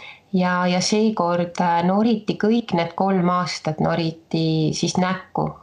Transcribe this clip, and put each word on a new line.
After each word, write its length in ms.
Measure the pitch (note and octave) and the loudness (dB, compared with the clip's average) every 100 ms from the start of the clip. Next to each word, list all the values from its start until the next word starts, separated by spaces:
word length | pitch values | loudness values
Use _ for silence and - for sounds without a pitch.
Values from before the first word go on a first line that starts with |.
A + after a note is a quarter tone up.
| - - _ | -16 -20 _
Ja, 320 | F#3 F3+ F3+ F3+ | 0 2 2 2
ja 140 | F3+ | 2
seekord, 760 | F3+ G#3+ A3 G#3+ E3+ F3 F3 - | 2 2 2 2 0 0 -2 -2
äh, 240 | F3+ E3+ F3 | 0 2 2
noriti 480 | G3 A3+ A3 - | 2 2 0 -2
kõik 400 | - G#3 A#3 - | -2 0 0 0
need 220 | E3+ E3+ - | -2 -2 -2
kolm 300 | F#3+ F#3+ F3 | 0 2 2
aastat, 480 | F3+ E3 - D#3 D#3 | 0 -2 -4 -6 -2
noriti 920 | D#3+ E3+ E3 D#3+ - D#3+ D#3+ D#3+ D#3 | 0 0 -2 -6 -6 -2 0 0 0
siis 220 | - F3 F#3 | -2 -2 0
näkku, 480 | F#3 F#3 - D#3+ D#3 - | -2 -2 -6 -6 -6 -6